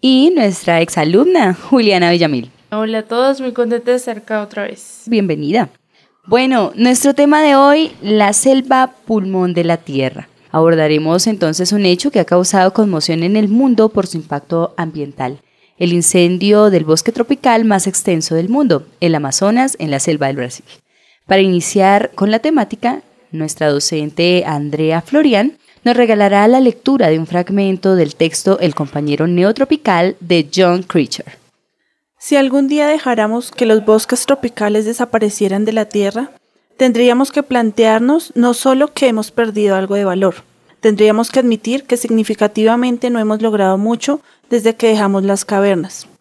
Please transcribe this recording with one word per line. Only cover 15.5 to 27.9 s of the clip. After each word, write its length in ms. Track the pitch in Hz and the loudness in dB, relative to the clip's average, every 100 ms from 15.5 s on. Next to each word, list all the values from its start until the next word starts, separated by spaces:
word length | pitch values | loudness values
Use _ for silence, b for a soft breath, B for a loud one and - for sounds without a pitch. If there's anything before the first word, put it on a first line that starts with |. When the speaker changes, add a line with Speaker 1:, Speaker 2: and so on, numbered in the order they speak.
| _ _ _ | _ _ _
Speaker 1:
El 160 | 180 | -2
incendio 760 | 175 170 185 175 180 196 208 214 | 0 0 2 2 2 2 4 4
del 160 | 185 156 | 2 2
bosque 260 | 160 - | 0 0
tropical 540 | - 233 277 269 226 226 | -4 -4 -2 0 2 2
más 200 | 202 190 | 0 -2
extenso 480 | 185 - 165 156 | -4 -2 -2 -2
del 140 | 160 175 | -4 -2
mundo, 380 | 254 277 156 - _ | 0 0 0 -2 _
el 140 | 175 | -2
Amazonas, 600 | 160 143 - 196 233 262 - | -2 -2 -2 0 0 -2 -4
en 120 | 160 | -6
la 100 | 139 | -4
selva 280 | - 151 139 | -2 -2 -2
del 80 | 135 | -4
Brasil. 280 | 123 - _ b b b b b _ | -8 -10 _ b b b b b _
Para 160 | 196 | 2
iniciar 680 | 196 180 165 202 190 202 226 | 2 0 -2 0 2 2 0
con 160 | - 202 | -4 -2
la 80 | 220 | 0
temática, 640 | 302 311 214 214 240 262 - _ _ | 0 0 -2 -4 -6 -6 -12 _ _
nuestra 360 | 160 156 - 151 | -8 -8 -2 -2
docente 760 | 143 - 160 151 151 175 180 160 | 0 -2 -4 -6 -2 0 0 0
Andrea 560 | 147 147 151 156 165 | -4 -4 -2 -2 -2
Florian 560 | - 294 302 214 233 - b b | 0 0 2 2 0 -4 b b
nos 140 | 240 247 | -2 2
regalará 500 | 233 214 202 202 208 | 2 4 4 4 4
la 140 | 262 | 4
lectura 480 | 262 - - 269 185 | 4 0 -2 0 2
de 100 | 160 | 0
un 80 | 160 | -2
fragmento 720 | 175 175 202 196 185 190 | -4 -2 -2 -2 -2 0